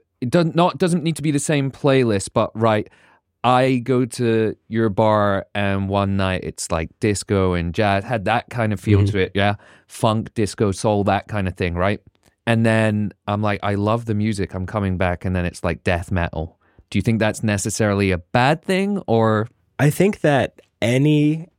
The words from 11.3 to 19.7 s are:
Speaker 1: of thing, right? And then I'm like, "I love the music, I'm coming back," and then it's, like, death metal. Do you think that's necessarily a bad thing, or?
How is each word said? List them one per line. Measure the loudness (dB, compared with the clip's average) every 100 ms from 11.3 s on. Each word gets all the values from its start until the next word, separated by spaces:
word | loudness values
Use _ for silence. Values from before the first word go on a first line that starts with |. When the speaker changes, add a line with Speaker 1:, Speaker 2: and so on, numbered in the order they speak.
| -4 -4
Speaker 1:
of | -2
thing, | -4 0
right? | -2 -2 -8 _ _ _ 0
And | 2 4
then | 2 2 0 -4 -6 -6
I'm | -2
like, | -2 -2
"I | -2 0
love | 0 0 -2
the | -2
music, | -2 -2 -4 -6
I'm | -6
coming | -2 -2 0
back," | -2 -2
and | -2 -2
then | -4
it's, | -4
like, | -4 -4
death | -2 -2 -2
metal. | -4 -2 -6 -10 _ _ _ _
Do | -2
you |
think | 0 0
that's | 0 0
necessarily | -2 -2 -4 -2 0 2 0
a | 0
bad | -2 0 2 0
thing, | -2 -2 -2 -4 0
or? | 2 2 0 -2 _ _